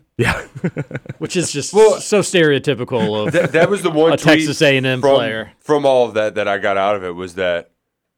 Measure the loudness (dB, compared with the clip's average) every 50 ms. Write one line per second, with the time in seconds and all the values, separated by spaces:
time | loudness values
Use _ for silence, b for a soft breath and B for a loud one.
0 | _ _ _ -4 -2 -2 -2 -6 -10 -16 -14 -8 -8 -8 -6 -8 -12 -10 -12 -16
1 | -14 -16 -14 -12 -10 -6 -4 -4 -4 -4 -6 -8 -6 -2 4 4 4 4 4 0
2 | -2 -2 0 0 0 2 2 2 4 4 2 0 0 -2 -4 -4 -4 -4 -2 -2
3 | 0 0 -2 -2 -2 0 0 0 0 0 2 2 2 2 0 -2 -2 -2 2 2
4 | 2 2 2 2 2 2 2 2 2 -2 0 2 2 2 2 2 0 0 -2 0
5 | 2 2 2 2 2 -2 -6 -8 -10 -12 _ _ -4 -2 0 2 2 4 4 4
6 | 2 2 0 -2 -2 -2 -2 -2 -2 -2 -2 -2 -2 -2 0 0 0 0 0 -2
7 | -4 -8 -8 -8 -10 -10 -6 -4 -2 -2 -2 -4 -6 _ _ _ _ _ _ _
8 | _ _ _